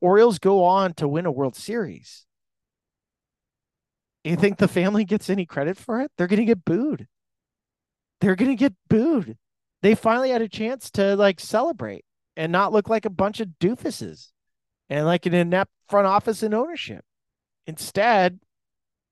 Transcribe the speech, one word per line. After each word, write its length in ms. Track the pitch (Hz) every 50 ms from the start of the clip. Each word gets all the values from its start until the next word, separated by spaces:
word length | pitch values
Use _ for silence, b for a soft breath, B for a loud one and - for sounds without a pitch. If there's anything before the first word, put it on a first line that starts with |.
Orioles 380 | 180 180 196 214 233 240 190 -
go 240 | - 190 196 190 175
on 320 | 180 190 196 190 180 160
to 120 | - 156
win 200 | 143 143 165 180
a 40 | 170
World 240 | 131 131 139 127 -
Series, 720 | - - - 220 240 196 120 80 - - - - - _ _ _ _ _ _ _ _ _ _ _ _ _ _ _ _ _ _ _ _ _ _ _ _ _ _ _ _ _ _ _ _ _ _ _ _ _ _ _ _ -
you 140 | 156 170
think 200 | 160 196 202 190
the 120 | - 202 -
family 340 | - 180 175 202 208 214 214
gets 260 | 170 214 208 - -
any 160 | 202 202 175
credit 300 | - - 143 143 165 196
for 240 | - - - 220 240
it? 100 | 277 302 -
They're 100 | - 175
gonna 180 | 180 208 202 233
get 180 | 214 226 175 -
booed. 460 | - 165 208 269 302 240 - - - _ _ _ _ _ _ _ _ _ _ _ _ _ _ _ _ _ _ _ _ _ _
They're 160 | - 202 185
gonna 180 | 180 247 269 262
get 180 | 196 269 277 - _ _ _
booed. 480 | 220 214 247 330 311 226 151 110 113 - _ _ _ _ _ _ _ _
They 140 | - 202 220
finally 340 | - - 226 226 247 262 262
had 120 | 247 226
a 60 | 226
chance 420 | 196 - - 220 226 269 247 - -
to, 260 | - 208 196 196 202
like, 240 | 196 208 196 180 -
celebrate 640 | - - - 214 269 339 277 - 113 107 98 - - _ _ _ _ _ _
and 120 | 160 160 165
not 220 | 170 185 202 175
look 160 | 220 214 190
like 160 | 214 226 214 -
a 60 | 214
bunch 320 | 180 - 190 208 214 -
of 80 | 220 180 160 _
doofuses 720 | 170 196 247 - - 294 - - 110 85 76 - - _ _ _ _ _ _ _ _ _ _ _ _ -
and, 160 | 139 147 151
like, 200 | 165 175 165 -
an 80 | 180 170
inept 380 | 175 170 170 180 190 196 - _ _ _ _
front 180 | 202 202 196
office 340 | 190 196 208 - 233 220 -
and 120 | 220 214 214
ownership. 500 | 226 277 339 339 - - - 104 - - _ _ _ _ _ _ _ _ _ _ _ _
Instead, 720 | 165 160 - - - - 196 208 240 226 196 180 180 180 - _ _ _ _ _ _ _ _ _ _ _ _ _ _